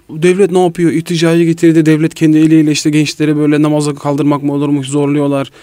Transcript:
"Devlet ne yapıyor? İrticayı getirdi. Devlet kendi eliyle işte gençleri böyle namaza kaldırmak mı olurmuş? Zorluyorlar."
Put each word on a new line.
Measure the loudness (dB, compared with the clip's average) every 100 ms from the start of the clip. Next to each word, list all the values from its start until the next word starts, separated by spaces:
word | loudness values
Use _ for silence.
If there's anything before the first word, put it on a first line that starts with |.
| -16
"Devlet | -2 0 2 2
ne | 2
yapıyor? | 0 0 -2
İrticayı | -2 -4 -2 0 2 0
getirdi. | 2 2 2 2
Devlet | 2 -2
kendi | 0 2 2
eliyle | 4 4 2
işte | 0 -2
gençleri | 0 -2 -2 -2 0
böyle | 0 0
namaza | 0 0 -2
kaldırmak | -4 -4 -2 -2 -2
mı | -2
olurmuş? | -2 -2 -2 -2
Zorluyorlar." | -2 -2 -2 -2 -4 -6 -12